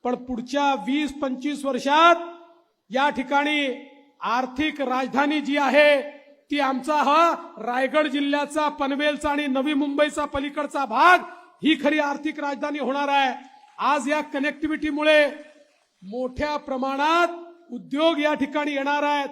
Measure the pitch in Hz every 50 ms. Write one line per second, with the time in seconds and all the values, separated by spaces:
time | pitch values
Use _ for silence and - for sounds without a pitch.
0 | _ 240 247 247 - - 254 220 247 - 262 285 285 285 285 - 190 214 269 294
1 | 302 285 - - 285 269 254 254 254 294 294 - - 277 262 247 - 277 285 311
2 | 330 349 339 339 - - - - - - - _ _ _ _ _ _ _ 196 254
3 | 277 294 - 214 262 254 285 277 285 294 302 294 285 269 240 - - - - -
4 | _ _ _ _ - 190 226 247 262 254 254 - 311 311 302 294 277 247 254 254
5 | 262 240 - 262 285 294 311 302 - - 277 294 285 262 247 294 294 294 294 277
6 | 254 - - - - - - _ _ _ 285 285 277 262 269 254 262 311 302 294
7 | 269 269 285 320 339 339 311 - - - - - - 240 240 254 269 262 - 311
8 | 302 302 247 294 294 285 285 294 285 285 294 311 302 294 294 294 285 269 285 262
9 | 294 302 294 285 311 302 285 285 294 285 254 269 262 302 302 277 294 285 285 285
10 | 294 302 294 311 294 285 - 277 277 294 285 302 294 285 - 294 277 214 220 240
11 | 302 349 359 339 - - - - - - _ _ 175 285 320 - - 294 302 311
12 | 294 285 285 294 285 311 302 302 285 285 285 220 - 294 294 302 269 233 269 285
13 | 285 277 277 277 277 262 240 - - - - - - _ _ - 196 247 294 294
14 | 233 277 302 302 294 294 - 277 277 294 285 285 320 294 311 - 302 311 285 294
15 | 302 311 311 302 294 285 - - - - - - - _ _ _ _ _ _ _
16 | 185 185 208 247 254 254 254 262 294 294 302 294 294 - 262 262 262 269 269 269
17 | 285 311 330 339 349 339 349 339 - - - - - _ 240 240 180 165 - 285
18 | 320 330 330 294 294 302 302 294 262 294 277 302 294 294 285 277 269 285 285 294
19 | 285 294 294 285 277 269